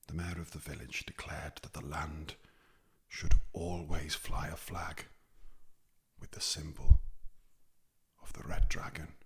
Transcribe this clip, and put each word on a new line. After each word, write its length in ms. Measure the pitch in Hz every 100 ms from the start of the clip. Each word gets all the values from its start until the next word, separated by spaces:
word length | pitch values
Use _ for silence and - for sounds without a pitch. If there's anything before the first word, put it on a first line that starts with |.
| -
The 60 |
mayor 260 | 78 87 85
of 120 | 82
the 80 | -
village 460 | - 71 - -
declared 540 | - - - - - -
that 120 | -
the 120 | -
land 500 | 71 76 78 78 76 - - - _ - _ _ _
should 260 | - - - -
always 640 | - 87 87 76 - 76
fly 320 | - - 73 73
a 80 |
flag 500 | 76 - 90 - 78 - - _ - - - - - _ _ _ _
with 120 | -
the 100 | -
symbol 580 | - - 78 - - - - - - - - - - - _ _ _ _
of 120 | -
the 100 | -
Red 260 | - - -
Dragon 460 | - - - 78 -